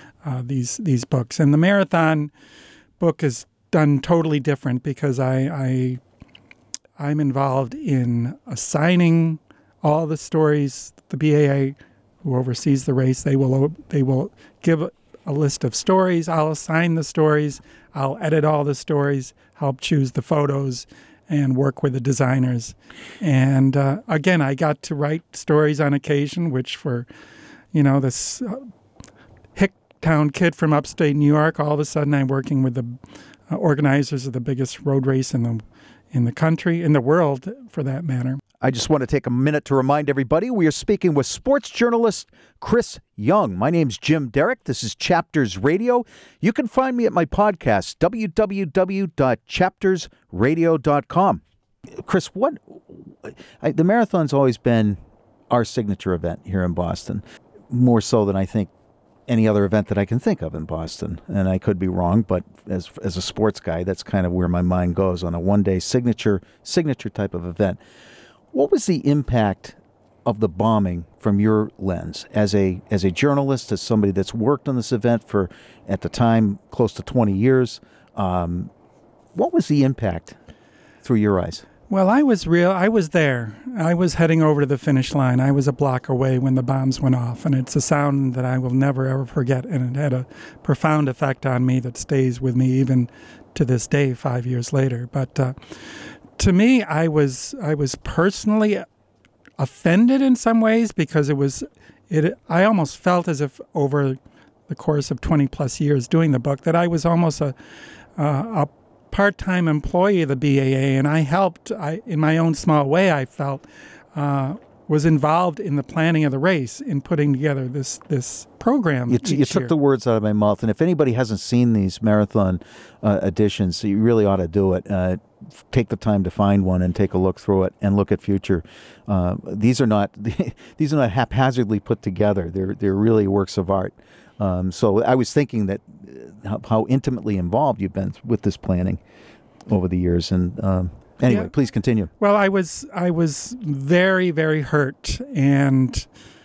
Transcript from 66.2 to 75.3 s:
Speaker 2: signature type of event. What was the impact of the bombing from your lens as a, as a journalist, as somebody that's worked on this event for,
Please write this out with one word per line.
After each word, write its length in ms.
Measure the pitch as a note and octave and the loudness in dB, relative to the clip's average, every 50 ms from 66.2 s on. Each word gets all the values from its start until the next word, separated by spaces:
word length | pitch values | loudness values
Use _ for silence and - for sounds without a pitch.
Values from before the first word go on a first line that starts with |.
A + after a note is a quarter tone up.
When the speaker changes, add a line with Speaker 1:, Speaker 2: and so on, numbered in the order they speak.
| - A2 G2+ F2+ - - _ _ | 0 0 0 -2 -4 -10 _ _
Speaker 2:
signature 480 | - - - F3+ E3 D3+ B2+ - - G#2+ | -14 -6 -2 -2 -2 -2 -2 -6 -8 -8
type 240 | - - G2+ G2 - | -6 -6 -6 -4 -6
of 100 | F2 E2+ | -8 -8
event. 360 | F2 E2+ - G#2 F#2+ - - _ - - - - - - - - - _ _ _ _ | -6 -2 -2 0 -2 -2 -4 _ -20 -20 -20 -20 -20 -20 -20 -20 -20 _ _ _ _
What 200 | - C4 C#4+ - | -2 -2 0 2
was 140 | G4+ D4 - | 2 2 2
the 140 | - F3 C3+ - C#3+ | 0 -2 0 2 2
impact 680 | C#3+ D3 C3+ - B2+ A#2 G#2+ G2+ F#2+ - - - - _ _ _ _ _ _ _ _ _ - | 2 2 0 0 0 2 2 0 0 -4 -8 -18 -20 _ _ _ _ _ _ _ _ _ -4
of 140 | B2 G#2+ G#2 | -4 -2 0
the 80 | A2 F#2+ | -2 -2
bombing 580 | D#2+ F2+ G#2+ A2 A2+ G#2+ G2 F2+ F2 E2+ E2 - _ _ | 0 0 0 2 2 2 0 0 -2 -6 -10 -12 _ _
from 220 | - A2 G2 G2+ | -2 0 2 2
your 300 | G#2 A2 A2 G#2+ G#2+ - - - | 4 4 4 2 0 -2 -6 -8
lens 480 | F#2 F#2+ F2+ F2 E2+ E2 D#2+ - - - - | -6 -4 -4 -4 -6 -10 -12 -14 -14 -6 -2
as 200 | G#2+ G#2 G2 G2+ | 0 0 2 2
a, 280 | G#2 G2 F#2+ F#2 F2+ - - | 2 2 0 0 -4 -6 -4
as 120 | G#2+ G2 | -2 0
a 80 | - F#2+ | 0 0
journalist, 600 | F2 - C#3 D3 C#3 C#3+ C#3 C3+ C3+ A#2+ - - | 0 0 0 2 2 2 0 0 -2 -4 -4 -4
as 80 | B2+ - | -6 -6
somebody 320 | - - A#2+ A2 G#2 G2+ | -2 0 0 2 2 2
that's 220 | F#2 G2 F#2+ - - | 0 0 -2 -4 -4
worked 340 | A#2 G#2+ B2+ D3 C#3 - C#3+ | -2 0 0 0 -2 -2 -4
on 80 | C3 | -4
this 160 | B2 A2 - | -4 -4 -2
event 340 | C3 A2 G2+ A#2+ A#2 A2 - | -2 -2 0 0 0 0 -2
for, 220 | - | -2